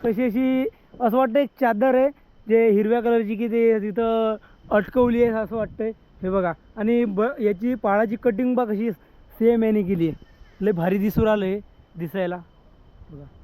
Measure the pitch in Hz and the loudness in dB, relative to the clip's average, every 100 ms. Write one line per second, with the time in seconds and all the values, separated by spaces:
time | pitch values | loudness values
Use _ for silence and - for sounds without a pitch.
0 | 233 208 254 214 262 262 277 _ _ - | -2 0 0 0 0 0 -2 _ _ -4
1 | 233 247 262 254 277 _ 240 208 262 254 | 0 2 2 2 0 _ -2 2 2 2
2 | 269 - _ - - 226 226 202 214 240 | 0 -2 _ -20 0 4 4 4 2 0
3 | 233 233 208 214 233 233 226 220 208 202 | 2 0 0 -4 -2 2 2 2 -2 -2
4 | 226 226 220 214 - - - 208 202 254 | -2 0 -2 -4 -12 -20 -2 -2 0 0
5 | 247 233 233 220 214 226 208 - 220 220 | 2 2 2 0 -4 -6 -8 -6 -8 -8
6 | _ - 185 190 180 156 - 196 214 240 | _ -10 -2 0 -2 -4 -14 -4 0 0
7 | 240 190 226 294 208 180 240 247 214 202 | 0 0 -2 0 -2 -2 -4 -2 0 0
8 | 226 226 247 208 254 254 233 202 233 175 | 0 -2 -2 0 -2 0 -2 -2 -4 -6
9 | _ - - - 226 233 220 214 185 190 | _ -20 -20 0 2 4 2 0 0 0
10 | 165 - - - - - 202 175 170 196 | -2 -4 -16 -20 -20 -4 -2 0 0 0
11 | 208 - 220 208 190 202 - - - 165 | 0 0 0 0 -2 -6 -10 -20 -20 -12
12 | 165 190 175 180 170 _ - - - - | -8 -6 -6 -6 -14 _ -20 -20 -20 -20
13 | - 151 139 - | -20 -20 -20 -20